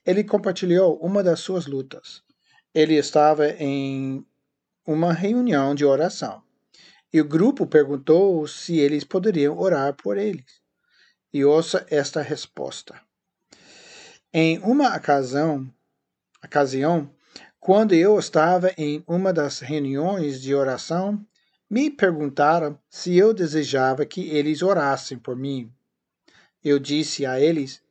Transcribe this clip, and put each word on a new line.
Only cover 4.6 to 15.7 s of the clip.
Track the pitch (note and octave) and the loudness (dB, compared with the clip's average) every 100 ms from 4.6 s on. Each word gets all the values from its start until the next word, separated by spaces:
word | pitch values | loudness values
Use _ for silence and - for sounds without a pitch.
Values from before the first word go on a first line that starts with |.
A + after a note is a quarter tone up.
| _ _ - | _ _ -4
uma | D#3 F3 | 0 0
reunião | E3+ G3+ B3 B3 C#3+ C3+ C#3+ | 0 0 0 0 0 0 2
de | C#3+ | 2
oração, | C3+ E3+ - A#2 G#2 _ _ _ _ _ _ - | 2 0 -4 -10 -12 _ _ _ _ _ _ -2
e | D#3+ | 0
o | D3 | 2
grupo | D#3+ A#3 C#4 D3+ | 2 2 0 2
perguntou | D3+ C#3 C#3 C#3+ E3 G3 E3 D3 | 2 2 -2 2 4 4 0 -4
se | - - E3 | -10 -4 0
eles | C#3+ D3+ | 2 0
poderiam | C#3 F#3+ G#3+ E3+ C#3+ E3+ | -4 -2 -2 0 0 0
orar | F#3+ D#3 C#3 | 0 0 -2
por | C#3 G3+ G3+ | -4 -6 -4
eles. | G#3 C#3+ _ _ _ _ _ _ _ _ _ | -4 -6 _ _ _ _ _ _ _ _ _
E | C#3+ C#3 | 2 4
ouça | D#3 E3 F#3+ - | 4 2 -4 -2
esta | D3 C#3 D#3 | -2 -2 -6
resposta. | C3+ D3+ - - C2+ - - - _ _ _ _ _ _ _ - - - - - _ | -6 -8 -10 -12 -12 -12 -20 -20 _ _ _ _ _ _ _ -20 -20 -20 -20 -20 _
"Em | E3 D#3+ E3 | 2 2 2
uma | G3+ C#4+ B3+ F3 | 0 2 2 0
ocasião, | - C#3+ B2+ C#3 D#3+ C#3+ C3 | 0 0 0 -2 -2 -2 -8